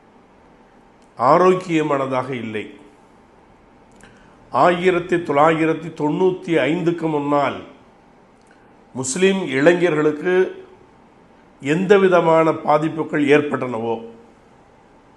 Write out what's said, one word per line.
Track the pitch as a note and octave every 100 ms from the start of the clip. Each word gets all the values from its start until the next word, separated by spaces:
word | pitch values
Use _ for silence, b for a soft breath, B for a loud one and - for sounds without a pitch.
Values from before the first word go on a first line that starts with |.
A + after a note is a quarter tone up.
| _ _ _ _ _ _ _ _ _ _ _ -
ஆரோக்கியமானதாக | A#2+ D#3+ F#3 F#3 - D#3+ D3+ C#3+ C3 C3 B2+
இல்லை. | B2+ A2+ G#2+ - - - _ _ _ _ _ _ _ _ _ _ - b b b b -
ஆயிரத்தி | - D#3+ F3+ F3+ F3 F3 E3
தொள்ளாயிரத்தி | - C#3+ D#3 D#3+ D#3+ D#3 E3
தொண்ணூத்தி | E3 D3+ E3+ F#3 F3+ - D#3+
ஐந்துக்கு | C3 E3+ E3 E3+ D#3+
முன்னால் | D3+ C#3+ C#3+ C3+ G2 F2+ - _ _ _ _ _ _ b b b b _
முஸ்லிம் | A#2+ C3 F#3 F#3+ F#3+ E3+
இளைஞர்களுக்கு | C3 D3 F3 E3+ D3+ D3+ D3 F3+ F#3 F#3 - - - _ _ _ _ _ _ _ _
எந்த | C3+ D#3+ F#3 G3+
விதமான | F#3+ F3+ E3+ D#3+ D#3+ D#3
பாதிப்புகள் | - D3+ D#3+ D#3 D#3 D#3+ C#3
ஏற்பட்டனவோ, | D3 D3 C3+ B2+ A#2 A#2 A2+ A2+ - - _ _ _ _ _ _ _ _